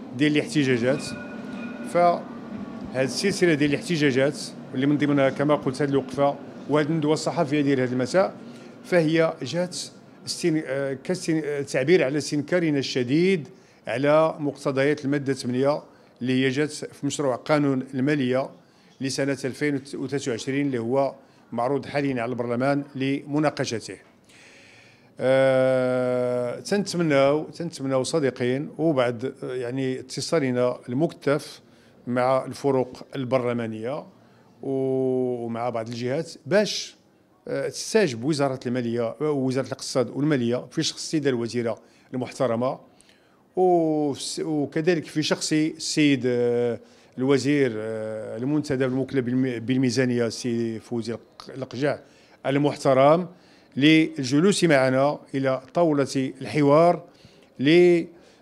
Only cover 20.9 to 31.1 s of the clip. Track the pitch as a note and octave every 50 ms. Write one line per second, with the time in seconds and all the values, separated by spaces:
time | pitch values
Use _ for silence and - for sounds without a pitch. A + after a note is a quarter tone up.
20.9 | C3 C3+ C#3 C3 C3 - - _ _ _ _ - - A#2+ A#2+ C3 C#3+ C3+ - -
21.9 | - C#3+ C#3+ C#3 C3 B2 A2+ A#2+ B2+ A#2 A#2+ A#2+ A#2+ A#2+ C3 C#3 C#3 C#3+ C#3+ C#3+
22.9 | - C3 C3+ C3+ C#3 - - D3 C#3 D3 D#3 D3 - - C#3 - A#2+ G#2+ - -
23.9 | F#2+ - - _ _ _ _ _ - - - - - - - - - - - -
24.9 | _ _ _ _ _ - C3 B2+ C3 C3+ C3+ C3+ C3 C3 C3 C3 C3 B2+ B2+ B2+
25.9 | B2+ B2+ B2+ B2+ B2+ B2 B2 B2 B2 B2 B2 A#2+ B2+ B2+ - - G3 G#3 F3+ -
26.9 | - F3 F3 D#3 C#3+ C#3 C3+ C#3 C#3+ D3+ D#3 - - - E3+ E3 - - C3+ C3+
27.9 | C3+ C3 B2+ - - E3 C#3+ B2+ - - B2 B2 B2+ C3+ D3+ - - - D3+ E3
28.9 | D3+ C3 B2 B2 B2 A2 B2 C3 - - C#3+ C#3 B2+ B2+ B2 A#2+ B2+ C3+ C3+ C3
29.9 | C3 B2+ B2 - - C#3 B2+ - E3+ E3 C#3 C3 B2 B2 B2 B2 B2 - - -
30.9 | B2 C3+ E3 E3